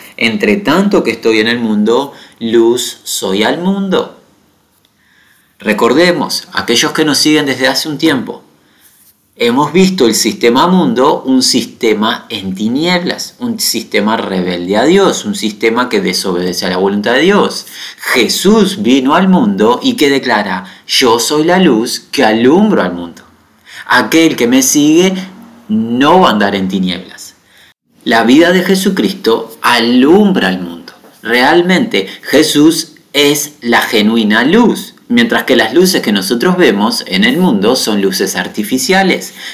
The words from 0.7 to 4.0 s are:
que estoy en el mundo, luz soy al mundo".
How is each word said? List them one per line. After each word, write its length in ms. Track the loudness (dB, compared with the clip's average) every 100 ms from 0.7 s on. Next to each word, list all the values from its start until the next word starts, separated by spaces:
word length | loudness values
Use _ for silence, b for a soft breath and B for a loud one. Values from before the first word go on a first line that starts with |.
| 0 2 0
que 100 | 0
estoy 280 | -2 0 0
en 80 | 0
el 100 | -2
mundo, 540 | -2 0 0 0 -2 B B B
luz 580 | 0 2 4 2 -4 -12
soy 380 | -10 -8 -4 -2
al 160 | 0 -2
mundo". 640 | -2 -2 -2 -2